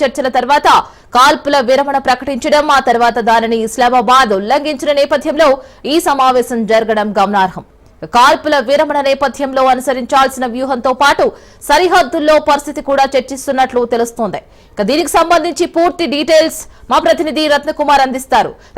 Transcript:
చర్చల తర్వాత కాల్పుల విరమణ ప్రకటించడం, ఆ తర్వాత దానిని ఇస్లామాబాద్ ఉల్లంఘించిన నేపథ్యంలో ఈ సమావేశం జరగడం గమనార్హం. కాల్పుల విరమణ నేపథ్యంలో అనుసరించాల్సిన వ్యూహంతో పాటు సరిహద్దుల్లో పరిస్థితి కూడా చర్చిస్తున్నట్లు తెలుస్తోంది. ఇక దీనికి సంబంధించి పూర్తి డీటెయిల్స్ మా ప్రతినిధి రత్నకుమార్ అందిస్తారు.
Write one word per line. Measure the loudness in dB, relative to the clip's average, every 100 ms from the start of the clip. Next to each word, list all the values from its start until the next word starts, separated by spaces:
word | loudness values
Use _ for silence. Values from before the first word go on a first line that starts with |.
చర్చల | -2 -4 -4
తర్వాత | -2 0 2 4 2 0 -10 _
కాల్పుల | 2 4 2 0 0
విరమణ | 2 0 0 -2
ప్రకటించడం, | -2 -2 -4 -6 0 0 2
ఆ | 2
తర్వాత | 2 2 2 0
దానిని | 0 2 2 -2
ఇస్లామాబాద్ | -2 0 2 2 4 4 4
ఉల్లంఘించిన | 0 0 -2 -2 -4 -2
నేపథ్యంలో | 0 0 -2 -2 2 2 2 -4 -12 -4
ఈ | -2
సమావేశం | 0 0 2 2 0 -4 0
జరగడం | 0 0 -2 -2 0
గమనార్హం. | 0 0 -2 -4 -18 _ _ _
కాల్పుల | -2 4 4 2 0 -2
విరమణ | 0 -2 0 -2
నేపథ్యంలో | -2 -2 -4 -4 -6 0 0
అనుసరించాల్సిన | 0 -2 -6 -2 0 0 -2 -6
వ్యూహంతో | -6 -6 -2 -2
పాటు | 0 2 2 0 -4 -14 -12
సరిహద్దుల్లో | -2 2 2 2 0 0 2 2
పరిస్థితి | 2 -2 -2 -8
కూడా | -2 0 0 0
చర్చిస్తున్నట్లు | -4 -6 -4 -2 0 0
తెలుస్తోంది. | -2 -2 -2 -4 -6 -6
ఇక | -14 -20 -12 -6
దీనికి | -2 -2 0
సంబంధించి | 0 2 2 0 -4 -2
పూర్తి | 0 0 0 -4
డీటెయిల్స్ | -2 2 2 2 -2 -16 -16 -4
మా | 0
ప్రతినిధి | 2 0 -2 -2 0
రత్నకుమార్ | 0 -2 -4 2 2
అందిస్తారు. | 2 -2 -2 0 0 -6 -6